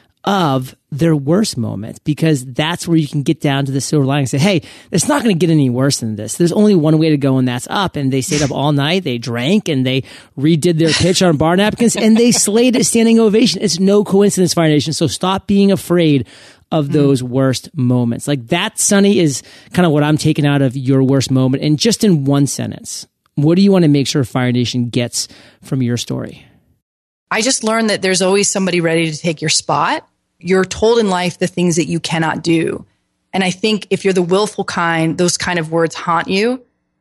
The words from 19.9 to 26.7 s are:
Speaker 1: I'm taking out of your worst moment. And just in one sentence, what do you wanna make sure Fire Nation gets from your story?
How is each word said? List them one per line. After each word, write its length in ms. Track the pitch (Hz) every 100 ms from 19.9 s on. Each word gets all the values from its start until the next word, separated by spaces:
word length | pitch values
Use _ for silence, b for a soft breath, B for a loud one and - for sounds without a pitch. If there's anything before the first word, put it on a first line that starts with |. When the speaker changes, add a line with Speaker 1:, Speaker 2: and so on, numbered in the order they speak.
| 147
Speaker 1:
I'm 140 | 147 156
taking 280 | 156 156 143
out 160 | 143
of 140 | 139 127
your 280 | 131 135
worst 280 | 131 135 120
moment. 320 | 131 131 135
And 160 | 151 147
just 240 | 233 208
in 220 | 220 165 139
one 220 | 143 143
sentence, 600 | - 117 - - - - _ _ -
what 200 | 147 175
do 60 |
you 100 | 202
wanna 160 | 190 165
make 200 | 143 135
sure 180 | 156 123
Fire 260 | 135 123
Nation 380 | 120 120 127 120
gets 400 | 123 120 - - B B B
from 200 | - 135
your 140 | 120 120
story? 500 | - 127 117 - - _ _